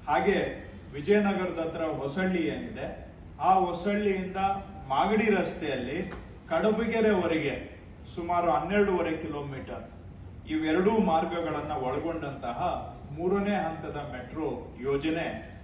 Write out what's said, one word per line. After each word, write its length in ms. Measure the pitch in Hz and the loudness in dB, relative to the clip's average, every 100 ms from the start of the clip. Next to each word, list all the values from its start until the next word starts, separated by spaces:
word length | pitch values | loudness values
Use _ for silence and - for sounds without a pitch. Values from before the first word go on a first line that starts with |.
| - | 2
ಹಾಗೆ 600 | 185 185 180 - - - - - | 2 4 2 0 -6 -12 -14 -12
ವಿಜಯನಗರದ 640 | 139 147 208 202 190 175 165 | -8 4 6 6 2 -2 -2
ಹತ್ರ 260 | 165 165 | -4 -2
ಹೊಸಳ್ಳಿ 640 | 160 139 135 185 185 180 147 | -2 -2 -4 0 0 2 0
ಏನಿದೆ, 640 | 123 117 104 110 95 - - - - | -2 -6 -8 -8 -10 -14 -16 -16 0
ಆ 140 | 160 | 6
ಹೊಸಳ್ಳಿಯಿಂದ 800 | 190 175 170 202 202 208 190 180 190 196 160 - - - | 6 6 0 0 2 2 0 -2 0 0 0 -4 -12 -2
ಮಾಗಡಿ 420 | - 196 214 220 | 2 4 4 6
ರಸ್ತೆಯಲ್ಲಿ 800 | 190 170 - 156 131 120 - 180 - - - - | 4 2 -2 -2 -2 -2 -4 -6 -8 -12 -16 -2
ಕಡಬಗೆರೆವರೆಗೆ 1300 | 165 202 220 220 226 214 190 170 156 143 123 - - - - - | 2 4 4 2 4 4 4 2 2 0 -2 -8 -14 -18 -16 -12
ಸುಮಾರು 360 | - 170 175 170 | -8 0 2 4
ಹನ್ನೆರಡೂವರೆ 680 | 143 165 208 196 180 170 160 | 2 4 4 4 4 0 -2
ಕಿಲೋಮೀಟರ್ 760 | 151 147 139 135 - - - - - - - - - | -4 -6 -6 -8 -8 -10 -12 -16 -16 -16 -16 -14 -4
ಇವೆರಡೂ 500 | 156 160 160 190 220 | 0 4 4 6 4
ಮಾರ್ಗಗಳನ್ನ 760 | 180 160 170 170 160 147 147 | 4 4 2 -2 -2 -4 -4
ಒಳಗೊಂಡಂತಹ 880 | 143 127 143 160 160 143 135 120 120 143 123 - - - | -2 -2 -2 -2 -4 -6 -6 -6 -2 -2 -2 -6 -12 -12
ಮೂರನೇ 420 | 147 180 202 196 | -4 0 2 2
ಹಂತದ 420 | 202 160 160 156 143 | 0 0 -4 -6 -8
ಮೆಟ್ರೋ 800 | 143 156 - 156 151 120 - - | -8 -10 -10 -4 -4 -4 -8 -6
ಯೋಜನೆ 760 | 131 139 156 165 123 113 110 - | 0 0 2 0 -2 -6 -10 -16